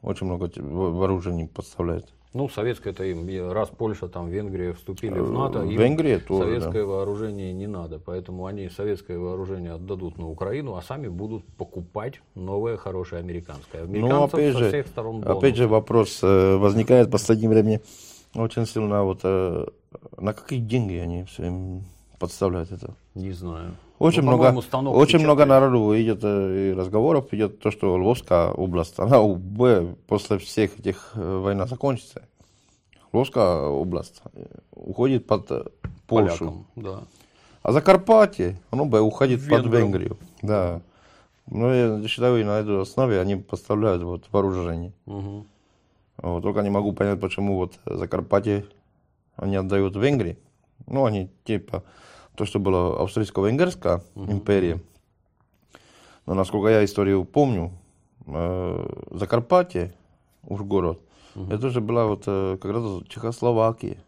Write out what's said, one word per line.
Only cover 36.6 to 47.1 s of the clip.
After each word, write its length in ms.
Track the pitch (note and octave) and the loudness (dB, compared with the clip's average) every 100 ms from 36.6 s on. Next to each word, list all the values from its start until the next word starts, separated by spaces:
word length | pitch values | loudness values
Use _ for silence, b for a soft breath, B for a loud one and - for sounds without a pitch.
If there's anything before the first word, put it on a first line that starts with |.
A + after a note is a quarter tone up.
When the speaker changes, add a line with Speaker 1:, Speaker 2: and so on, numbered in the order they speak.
| - - | -16 -14
Speaker 2:
да. 240 | G#2 F#2+ - b b b b b | -12 -12 -14 b b b b b
Speaker 1:
А 80 | - | 0
Закарпатье, 840 | B2+ D#3 F#3+ F#3 A3 G3+ - F2+ F#2 _ | 2 6 6 8 6 6 2 -4 -4 _
оно 140 | B2 D3 | -4 2
бы 160 | A2+ | 4
уходит 380 | G#2+ - C3+ B2 C#3 | 2 2 0 0 2
под 180 | A#2 A#2 | 2 4
Speaker 2:
Венграм. 160 | A#2 | 4
Speaker 1:
Венгрию. 360 | G#2 F#2+ F2+ - - - | 4 0 -4 -10 -16 -12
Да. 400 | G#2 G#2+ F2 E2+ - b b b b _ - | -2 0 0 -4 -10 b b b b _ -10
Ну, 240 | - A#2+ | -2 2
я 340 | B2+ A#2 G#2+ G#2+ | 4 2 0 -4
считаю, 320 | - B2 A#2+ | -2 2 2
и 20 | |
на 160 | G#2 G#2 | 2 -2
этой 220 | G#2+ G2+ | 0 -2
основе 380 | F#2 - C3 G2+ | -2 -2 0 2
они 140 | F#2+ G2 | 0 -2
поставляют 680 | - F#2+ - G#2 A2 F2+ | -6 -12 -4 0 2 0
вот 200 | F2 F2 - | -4 -10 -2
вооружение. 600 | G2+ G2 F#2 F2 E2 F2 - - | 0 0 0 -4 -6 -8 -14 -14
Speaker 2:
Мгм. 400 | G2+ G2 G2+ G#2 _ _ _ _ _ _ - | -12 -10 -12 -16 _ _ _ _ _ _ -12
Speaker 1:
Вот. 240 | - E2+ | -6 -4
Только 180 | F#2 G#2 | -2 -2
не 80 | G2+ | 0
могу 220 | G2+ G#2 | 0 0
понять, 260 | F#2 G2+ | 0 -2